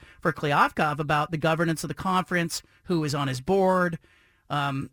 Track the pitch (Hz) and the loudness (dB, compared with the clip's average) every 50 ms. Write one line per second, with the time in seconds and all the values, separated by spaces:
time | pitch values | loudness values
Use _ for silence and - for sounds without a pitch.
0 | - - - - - 165 151 - - 147 143 156 226 285 - - 175 151 147 139 | -10 -20 -12 -6 -4 -4 -2 -2 0 0 2 4 2 2 2 0 0 0 0 -2
1 | 156 143 156 147 151 151 170 156 143 160 160 160 170 165 165 151 - 160 156 - | -2 0 0 0 0 -2 -2 -2 0 0 2 2 0 0 -2 -2 -4 -8 -8 -6
2 | - 190 185 185 180 - 180 175 170 170 - - - _ _ _ - - 185 170 | -4 0 0 0 0 0 0 -2 -2 -2 -4 -8 -10 _ _ _ -6 -2 -2 0
3 | 151 151 135 151 143 139 131 127 131 - 190 196 190 185 185 185 180 175 165 - | 0 0 -2 -2 -2 -2 -4 -4 -2 0 2 4 4 4 4 4 2 0 -2 -4
4 | _ _ _ _ _ _ _ _ _ - 143 143 143 139 135 135 143 - | _ _ _ _ _ _ _ _ _ -6 -4 -2 -2 -2 -2 -4 -6 -8